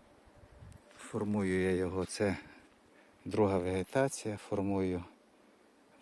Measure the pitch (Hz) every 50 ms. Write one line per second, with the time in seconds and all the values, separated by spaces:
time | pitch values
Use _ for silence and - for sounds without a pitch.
0 | - - - - - - - - - - - - - - - - - - - -
1 | - - - 113 104 104 104 104 98 95 92 92 92 95 92 90 92 87 92 95
2 | 90 - - - 107 101 90 - - - - - - - - - _ - - -
3 | - - - - - - 95 107 107 98 98 92 90 90 92 95 90 - - 135
4 | 135 135 - - - 110 104 98 - - 107 101 95 98 98 98 95 92 90 87
5 | 87 - - - _ _ _ - - - - - - - - - - - - -